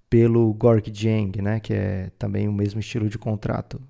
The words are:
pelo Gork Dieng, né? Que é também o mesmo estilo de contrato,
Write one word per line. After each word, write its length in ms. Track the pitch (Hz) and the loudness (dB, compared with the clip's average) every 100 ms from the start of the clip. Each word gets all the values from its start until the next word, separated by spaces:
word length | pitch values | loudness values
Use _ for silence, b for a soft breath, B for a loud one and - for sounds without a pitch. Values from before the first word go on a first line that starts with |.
| _ | _
pelo 460 | 117 117 117 113 | 4 6 6 2
Gork 340 | 107 120 113 101 | 4 4 4 2
Dieng, 540 | 104 110 110 101 95 | -4 0 0 -2 -4
né? 160 | 98 110 | -4 -4
Que 160 | 104 | -4
é 380 | 104 98 98 92 - | -2 -2 -4 -8 -8
também 300 | 101 101 104 | -6 -2 -2
o 60 | |
mesmo 260 | 101 101 104 | 0 -2 -2
estilo 300 | 104 120 107 | -6 -4 -4
de 100 | 104 | -4
contrato, 640 | - 107 120 117 - - - | -6 -4 -4 -6 -8 -14 -16